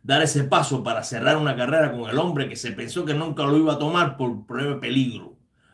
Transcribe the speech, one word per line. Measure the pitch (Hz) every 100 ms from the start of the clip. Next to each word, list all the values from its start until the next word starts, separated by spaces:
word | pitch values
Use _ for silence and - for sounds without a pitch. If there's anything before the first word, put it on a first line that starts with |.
dar | - 143
ese | 156 143
paso | 135 180 143 131
para | 117 113
cerrar | - 120 127 156
una | 151 120
carrera | 123 160 147
con | 120 113
el | 127
hombre | 175 143 113
que | 101
se | 117
pensó | 101 120 175
que | 151 147
nunca | 160 143 143
lo | 151
iba | 160
a | 147
tomar | 151 175 147 135
por | 127 104 -
prueba | 123 143 139
de |
peligro. | 120 135 123 107 87 - _ _ _